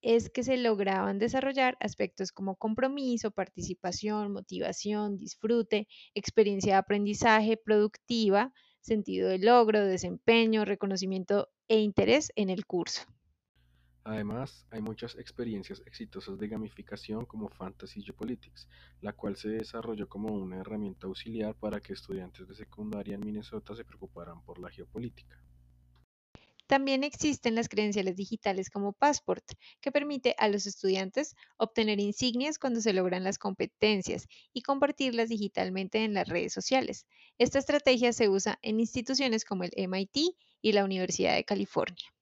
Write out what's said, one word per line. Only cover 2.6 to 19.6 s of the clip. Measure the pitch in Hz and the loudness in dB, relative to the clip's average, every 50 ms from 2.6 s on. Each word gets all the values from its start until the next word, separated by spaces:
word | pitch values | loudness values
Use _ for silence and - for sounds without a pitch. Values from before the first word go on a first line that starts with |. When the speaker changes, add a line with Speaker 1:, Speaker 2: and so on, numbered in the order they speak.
| - 220 220 240 247 269 277 285 269 254 240 226 - 214 | -4 -4 0 0 0 0 0 -2 -2 -2 -2 0 -2 -4
Speaker 1:
participación, | 202 - 190 - _ - 175 214 180 _ - 185 180 - - 208 214 214 208 202 | -4 -4 -6 -6 _ -10 -8 -8 -8 _ -6 -6 -6 -4 -4 -2 -2 -2 -2 -4
motivación, | 202 190 190 - 185 180 180 - 190 - - 208 214 214 214 208 202 | -6 -8 -8 -8 -6 -4 -4 -4 -4 -4 -4 -2 -2 -2 -2 -2 -4
disfrute, | 185 - - - _ - 220 240 240 226 _ - 208 208 _ - - - - _ | -6 -8 -12 -14 _ -2 0 2 2 2 _ 0 -2 -2 _ -14 -20 -20 -10 _
experiencia | 208 - - - - 214 208 202 190 185 214 190 | -8 -8 0 4 4 4 4 4 0 2 4 4
de | 196 | 4
aprendizaje | 190 - 208 208 202 202 208 - - 233 214 220 214 220 226 | 4 4 0 2 2 0 0 2 4 6 6 6 6 4 0
productiva, | 220 _ 214 214 208 208 214 - - _ _ 240 226 220 202 190 202 233 269 _ _ _ _ _ _ | 0 _ 4 6 6 6 4 0 -6 _ _ 0 2 4 6 6 4 4 2 _ _ _ _ _ _
sentido | _ - 226 214 196 - 190 190 190 185 | _ 0 0 0 0 -2 -2 0 0 0
de | 190 190 | 0 4
logro, | 185 220 247 247 233 214 214 214 202 | 6 8 8 8 8 8 6 4 4
desempeño, | 196 185 180 - 175 180 - _ - 226 233 226 226 220 214 214 | 4 2 0 -2 -4 -6 0 _ 6 6 6 6 6 4 2 2
reconocimiento | 196 202 - - 196 196 180 185 190 190 190 180 - 202 202 - _ _ _ _ | 2 0 -2 0 -2 0 -2 -2 -2 -2 -4 0 2 2 2 2 _ _ _ _
e | _ 220 220 | _ 4 4
interés | 214 208 - - 196 196 233 294 311 - - | 4 4 2 2 4 6 4 4 4 0 -2
en | - 208 185 | -2 0 0
el | 185 185 - | 0 -4 -4
curso. | _ - 175 165 - - - - _ - _ _ _ _ _ _ _ _ _ _ _ _ _ _ _ _ _ _ | _ -2 -2 -2 -2 -6 -10 -10 _ -20 _ _ _ _ _ _ _ _ _ _ _ _ _ _ _ _ _ _
Speaker 2:
Además, | 110 107 110 104 104 110 120 135 135 - - _ _ | -6 -6 -4 -4 -4 -4 -6 -8 -8 -12 -20 _ _
hay | - 110 | -10 -8
muchas | 107 110 110 - - 117 - | -8 -8 -8 -8 -10 -12 -12
experiencias | - 117 - - - 120 117 110 101 92 - 98 - - | -14 -18 -16 -10 -8 -6 -6 -6 -6 -8 -10 -14 -16 -16
exitosas | - - - 113 110 - 95 - - 98 98 | -20 -14 -14 -14 -12 -12 -14 -12 -10 -10 -8
de | 107 | -8
gamificación | 104 110 107 110 107 - - 98 - 104 101 - - 107 110 123 | -6 -6 -8 -8 -10 -12 -16 -16 -14 -14 -14 -10 -8 -8 -8 -8
como | - - 110 107 101 | -10 -10 -10 -10 -10
Fantasy | - - 95 95 98 - - 95 - 104 | -10 -12 -12 -12 -12 -14 -18 -16 -14 -14
Geopolitics, | 101 - - _ - 113 123 - - - - - - _ - - - - _ _ | -14 -14 -12 _ -8 -8 -8 -10 -10 -20 -20 -20 -20 _ -20 -20 -20 -20 _ _
la | - 104 | -12 -12
cual | 104 - - 101 98 | -10 -8 -8 -8 -8
se | - - 107 | -6 -6 -6
desarrolló | 110 110 | -6 -6